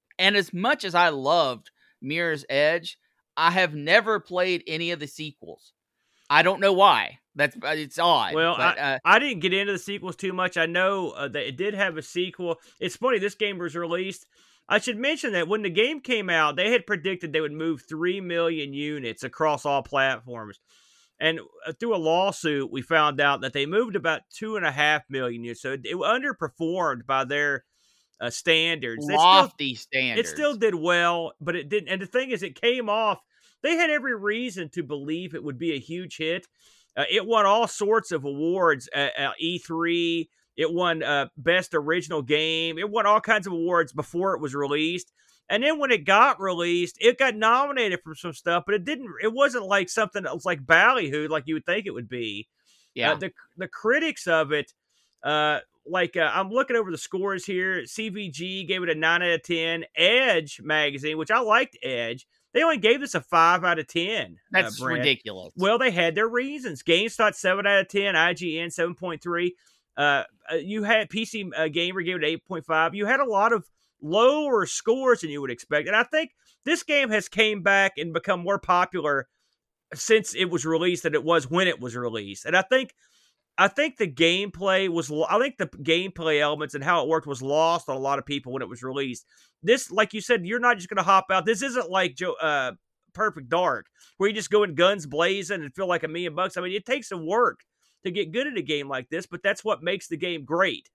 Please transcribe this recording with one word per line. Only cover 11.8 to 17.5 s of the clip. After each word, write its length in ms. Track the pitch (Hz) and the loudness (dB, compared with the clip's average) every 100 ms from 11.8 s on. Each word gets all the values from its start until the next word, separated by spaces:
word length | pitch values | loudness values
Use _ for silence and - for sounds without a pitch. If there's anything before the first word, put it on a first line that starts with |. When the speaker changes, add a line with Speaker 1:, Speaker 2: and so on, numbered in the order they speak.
| 196 156 | -2 -4
Speaker 2:
a 60 | |
sequel. 560 | - 175 185 - 175 165 _ _ | -8 -6 -6 -6 -6 -6 _ _
It's 180 | 180 - | -8 -4
funny, 220 | 247 233 | -2 0
this 160 | 196 - | -2 -4
game 220 | 208 190 | -6 -4
was 180 | 175 156 | -8 -8
released. 500 | 170 170 190 - _ _ _ _ - | -6 -4 -6 -10 _ _ _ _ -2
I 120 | 214 | 0
should 180 | - 214 | 0 -4
mention 360 | 269 320 269 | -2 -2 -2
that 140 | 190 165 | -2 0
when 140 | 214 | -2
the 80 | 202 | -2
game 320 | 165 240 294 | 0 0 0
came 280 | 254 233 190 | -4 -4 0
out, 260 | 165 151 143 | 2 2 2
they 160 | 202 | 2
had 140 | 254 277 | 2 0
predicted 460 | 202 160 190 165 | -4 -4 -6 -2
they 100 | 156 | -2
would 100 | 151 | -2